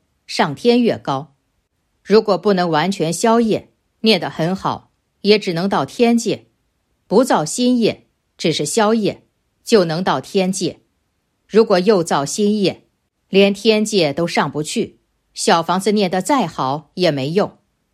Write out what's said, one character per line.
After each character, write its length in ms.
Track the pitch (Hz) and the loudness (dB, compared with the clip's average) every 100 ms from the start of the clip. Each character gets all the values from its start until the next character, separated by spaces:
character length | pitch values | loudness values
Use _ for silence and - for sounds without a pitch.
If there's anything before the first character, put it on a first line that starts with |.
| _ _ - | _ _ -8
上 280 | - 180 | -2 -2
天 260 | 143 240 240 | 0 2 4
越 140 | 226 110 | 2 -2
高。 380 | - 135 160 _ _ _ _ _ _ _ | -4 -6 -8 _ _ _ _ _ _ _
如 200 | - 214 | 2 2
果 160 | 214 180 | 4 0
不 140 | 208 | 0
能 140 | 185 175 | 0 2
完 220 | 151 175 | 0 0
全 220 | 196 160 | -2 -4
消 280 | 170 226 226 | 0 2 2
业， 320 | 226 165 - _ _ _ | 2 -2 -6 _ _ _
念 200 | 220 190 | 0 0
得 100 | 151 | -2
很 260 | - 165 196 | -4 -4 -2
好， 360 | 151 110 - _ _ _ | -4 -6 -10 _ _ _
也 180 | 196 208 | 2 2
只 140 | 208 | 0
能 160 | 165 196 | -4 -2
到 160 | 196 | -2
天 320 | 139 - 233 233 | -2 0 2 2
界。 300 | 220 123 - _ _ _ _ _ _ | -2 -6 -10 _ _ _ _ _ _
不 160 | 190 | 2
造 220 | 254 262 | 2 0
新 340 | 156 - 247 247 | -2 -2 0 2
业， 280 | 196 - _ _ _ - | 0 -2 _ _ _ -6
只 160 | 175 | -4
是 120 | 143 | -2
消 300 | 151 - 208 | -2 0 2
业， 320 | 233 185 - _ _ _ _ | 2 -2 -6 _ _ _ _
就 220 | - 220 | 0 2
能 180 | 165 160 | 2 -2
到 180 | 190 143 | -2 -4
天 300 | - 202 185 | -2 -2 -2
界。 300 | 190 170 - _ _ _ _ _ _ _ | -2 -6 -8 _ _ _ _ _ _ _
如 180 | 202 | 2
果 140 | 220 185 | 4 2
又 240 | 185 196 | 2 2
造 220 | 165 165 | 0 -2
新 360 | 143 - 208 214 | -2 -2 0 0
业， 260 | 175 - _ _ _ _ _ | -2 -4 _ _ _ _ _
连 240 | 190 196 | 2 2
天 320 | 202 226 214 | 2 0 2
界 280 | 214 208 151 | 0 0 0
都 140 | 143 170 | -2 -2
上 240 | - 151 | -2 -2
不 120 | 143 | -4
去， 380 | 151 - - - _ _ _ | -6 -6 -6 -10 _ _ _
小 280 | - - 170 | -6 0 0
房 160 | 165 180 | 0 -2
子 140 | 214 | 0
念 180 | 208 180 | 0 0
得 100 | 185 | -2
再 260 | 190 285 170 | 0 0 -2
好 440 | - 131 147 - | -4 -4 -6 -8
也 160 | - 175 | -2 -2
没 200 | 143 135 | 0 -2
用。 280 | 180 180 - _ _ _ | -2 -4 -6 _ _ _